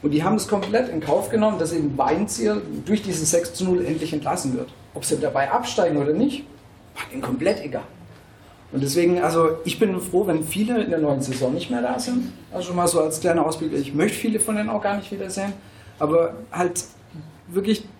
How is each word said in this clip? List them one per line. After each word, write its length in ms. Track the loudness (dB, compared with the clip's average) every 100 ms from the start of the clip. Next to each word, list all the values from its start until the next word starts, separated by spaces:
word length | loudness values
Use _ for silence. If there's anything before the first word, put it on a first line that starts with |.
Und 100 | 0
die 120 | 0
haben 120 | 2 0
es 120 | 0
komplett 400 | -2 2 0 0
in 120 | -2
Kauf 280 | 0 0 2
genommen, 300 | 2 2 2
dass 140 | -2
eben 240 | 0 0 0
Weinziel 640 | 2 2 0 0 0 0 -4 -10 0
durch 160 | 0
dieses 280 | 0 -2 2
sechs 220 | 2 2
zu 120 | -2
null 200 | 2 2
endlich 300 | 2 -2 -2
entlassen 420 | -4 -2 -2 0 -2
wird. 140 | -4 -12 -14
Ob 100 | -8
sie 140 | -2 0
dabei 320 | 0 0 2
absteigen 480 | 0 0 2 2 2
oder 160 | 2
nicht, 300 | 2 2 0 -10 -18 -20 -20 -18
war 80 | -14 -10
denen 80 | -8
komplett 420 | -4 0 0 0
egal. 200 | -2 -8 -8 -18 -20 -20 -20 -20 -20 -20 -8
Und 100 | -4
deswegen, 380 | 0 2 4 4
also 380 | 2 4 4 2
ich 140 | -4 0
bin 220 | 2 0
froh, 260 | 0 0 2
wenn 180 | 0
viele 380 | -2 -2 0 0
in 80 | 0
der 100 | 0
neuen 200 | 2 0
Saison 320 | -2 -2 0
nicht 180 | -2 -2
mehr 120 | -2
da 160 | -2 -2
sind. 340 | -2 -2 -4 -10 -12
Also 180 | -10 -4
schon 80 | 0
mal 120 | 2
so 120 | 4
als 200 | 2 0
kleiner 240 | 2 2
Ausblick, 300 | 2 0 -2
ich 180 | -2 -2
möchte 220 | 2 2 2
viele 240 | -2 0
von 160 | 0 0
denen 140 | 0
auch 100 | 0
gar 140 | 0 -2
nicht 140 | -4
wiedersehen. 400 | -8 -6 -4 -6 -6 -14 -20 -20 -4
Aber 360 | 2 4 2 -2 -10
halt 320 | -2 0 -2 -8 -16 -20 -18 -16 -20 -6
wirklich 360 | -2 0 0 -2 -20